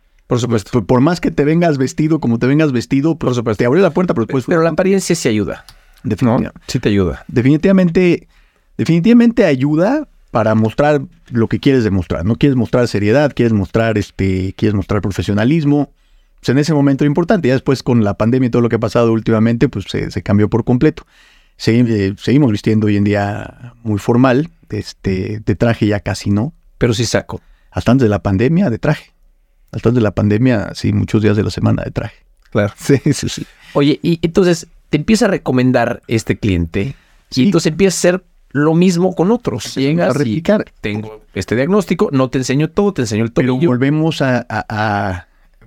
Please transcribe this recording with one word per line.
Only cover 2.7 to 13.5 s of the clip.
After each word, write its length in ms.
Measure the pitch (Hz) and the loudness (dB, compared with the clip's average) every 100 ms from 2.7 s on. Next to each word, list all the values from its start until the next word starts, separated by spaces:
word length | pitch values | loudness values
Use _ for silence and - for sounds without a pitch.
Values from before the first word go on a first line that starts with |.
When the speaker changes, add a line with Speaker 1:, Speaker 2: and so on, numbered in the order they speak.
Speaker 2:
vestido, 440 | 120 - 135 160 160 | 0 -2 0 0 -2
pues, 120 | 127 | -2
Speaker 1:
Por 40 | 123 | -2
supuesto. 240 | 117 104 | -2 -2
Speaker 2:
te 40 | 123 | 0
abrió 160 | 156 | 2
la 60 | 185 | 2
puerta, 220 | 180 180 | 0 -2
pero 140 | 139 113 | -2 -2
después 180 | 135 147 | -2 -2
Speaker 1:
Pero 160 | 170 | 0
la 80 | 165 | 0
apariencia 440 | 160 190 196 - 170 | 0 0 0 0 -2
sí 120 | - | 0
ayuda, 380 | 107 92 - - - _ _ | 0 -2 -8 -16 -20 _ _
¿no? 60 | - | -6
Speaker 2:
Definitivamente. 500 | 104 120 120 - - - | -2 0 0 -2 -8 -8
Speaker 1:
Sí 120 | 127 | -4
te 80 | 117 | 0
ayuda. 360 | 101 90 71 - | 2 0 -4 -4
Speaker 2:
Definitivamente, 1000 | 123 127 151 190 190 180 180 180 160 - _ _ _ _ - | 0 2 2 4 4 2 2 2 0 -4 _ _ _ _ -4
definitivamente 680 | 117 170 220 240 233 233 185 | 0 2 4 6 4 4 2
ayuda 640 | 135 143 151 196 302 285 _ _ | 2 0 0 0 0 -6 _ _
para 240 | 117 107 110 | -2 0 2
mostrar 460 | 110 - 147 147 135 - - | 0 0 2 0 -2 -16 -6
lo 160 | 120 110 | -2 -2
que 120 | 110 | 0
quieres 240 | 143 131 | 2 2
demostrar. 420 | 107 95 - - 87 | 2 0 -2 -4 -2
No 100 | 117 | 0
quieres 200 | 143 127 | 2 2
mostrar 320 | 110 127 117 | 0 0 0
seriedad, 440 | 101 104 135 143 - | 0 2 2 2 0
quieres 180 | 120 | 0